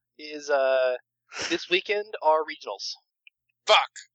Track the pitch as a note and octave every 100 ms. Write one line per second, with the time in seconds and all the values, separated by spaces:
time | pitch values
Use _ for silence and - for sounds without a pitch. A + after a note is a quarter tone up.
0 | _ - D3+ D3+ C#3+ C#3 C3 C3 B2+ B2
1 | _ _ _ - - E3+ - F3+ - G#3
2 | G#3 - D#3 D#3 D#3 D3+ B2 G2+ - -
3 | _ _ _ _ _ _ - G3+ C3+ -
4 | -